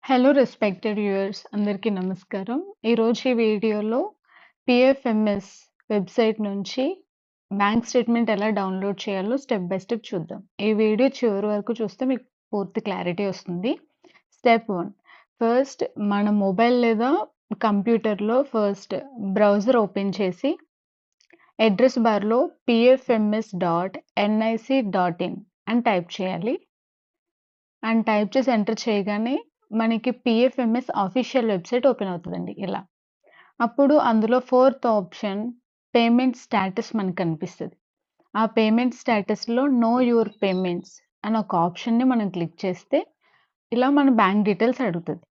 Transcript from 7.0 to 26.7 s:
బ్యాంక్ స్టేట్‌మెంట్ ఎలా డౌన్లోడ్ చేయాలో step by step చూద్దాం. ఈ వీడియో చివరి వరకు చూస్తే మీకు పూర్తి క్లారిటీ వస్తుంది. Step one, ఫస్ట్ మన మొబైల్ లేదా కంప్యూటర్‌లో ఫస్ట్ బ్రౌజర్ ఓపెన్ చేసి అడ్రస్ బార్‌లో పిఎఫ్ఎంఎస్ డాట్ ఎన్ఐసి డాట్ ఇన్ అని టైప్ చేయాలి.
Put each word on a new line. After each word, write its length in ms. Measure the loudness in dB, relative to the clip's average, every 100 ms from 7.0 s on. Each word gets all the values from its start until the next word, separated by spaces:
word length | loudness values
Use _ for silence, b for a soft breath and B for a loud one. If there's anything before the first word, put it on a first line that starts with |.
| _ _ _ _ _
బ్యాంక్ 360 | -2 0 0 -2
స్టేట్‌మెంట్ 440 | -10 -2 0 0
ఎలా 180 | 0 0
డౌన్లోడ్ 480 | -2 -2 -4 -4 -6
చేయాలో 360 | -6 -6 -4 -4
step 260 | -4 -4
by 160 | -4 -6
step 220 | -6 -8
చూద్దాం. 380 | -6 -8 -8 -14 -18 _
ఈ 120 | -2
వీడియో 360 | 2 2 2 0
చివరి 380 | 2 -2 0 -2
వరకు 280 | -4 -4
చూస్తే 320 | -6 -6 -4 -4
మీకు 180 | -4 _ _ _
పూర్తి 320 | -6 -4 -6
క్లారిటీ 460 | -6 -6 -4 -4 -4
వస్తుంది. 460 | -6 -8 -6 -4 -6 _ b b b _
Step 340 | _ 2 2 2
one, 200 | -6 -6 -10 b b b _
ఫస్ట్ 480 | 0 2 0 -4 -8 -4
మన 260 | -2 0 2 2
మొబైల్ 420 | 0 2 2 4
లేదా 300 | 2 0 0 0 -2 _ _ -4
కంప్యూటర్‌లో 760 | 0 0 2 0 0 -2 0 0
ఫస్ట్ 520 | 0 0 -2 -2 -6 -8 -8 -10 -6
బ్రౌజర్ 460 | 2 4 4 2 2
ఓపెన్ 340 | 2 -2 -4
చేసి 400 | -2 -4 -2 -4 -4 _ _ _ _ _ _ b b b b
అడ్రస్ 420 | 0 4 2 4
బార్‌లో 400 | 0 0 0 0 0 _
పిఎఫ్ఎంఎస్ 880 | 0 4 4 4 2 0 2 -2 -4 -4
డాట్ 400 | -2 0 -2 -8 _ -4
ఎన్ఐసి 640 | 0 0 0 -2 0 -2 0
డాట్ 320 | 0 0 -2
ఇన్ 160 | -6 -8 -16 _
అని 180 | -2 0
టైప్ 280 | 2 0 -2
చేయాలి. 440 | -6 -6 -4 -4 -6 _